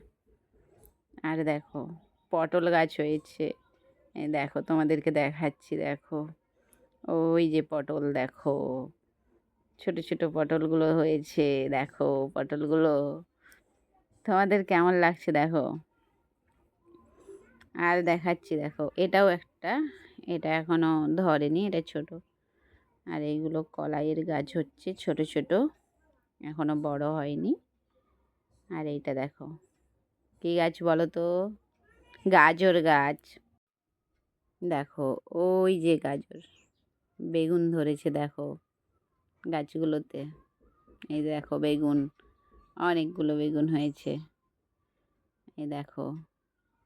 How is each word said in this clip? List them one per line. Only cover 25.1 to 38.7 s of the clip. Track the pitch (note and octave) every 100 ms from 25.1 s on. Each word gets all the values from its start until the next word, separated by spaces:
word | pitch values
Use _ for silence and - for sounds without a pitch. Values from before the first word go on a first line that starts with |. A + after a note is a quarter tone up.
| D3+ D#3
ছোট, | D3+ C#3+ F#3 D4+ - _ _ _ _ _ _
এখনো | C#3+ D#3 D3+ D3+ D3+
বড় | C#3+ D3 D#3
হয়নি। | C#3+ D3 F#3 E4 _ _ _ _ _ _ _ _ _ _ -
আর | E3+ D3+
এইটা | D3 C#3+
দেখো, | C3+ C3+ - C#3+ D#3+ _ _ _ _ _ _ _ _
কী | E3+ E3+
গাছ | E3 E3
বলো | E3+ D#3+ E3 E3+
তো? | E3+ F3+ G3+ G#3+ _ _ _ _ _ - G3
গাজর | F#3 D3+ E3 F#3+ F3
গাছ। | D#3+ D3 C#3+ D3+ - - _ _ _ _ _ _ _ _ _ _ _ _
দেখো, | F3 D3+ C#3+ - C3+ - - E3+
ওই | F3+ F#3 F#3 F#3
যে | E3 D#3+
গাজর, | C#3 C#3+ - D#3+ - _ _ _ _ _ _ -
বেগুন | E3+ E3 D#3+ F3 E3+
ধরেছে | E3 D3+ D3 D#3+
দেখো | D3 D3 - C#3+ D3+ _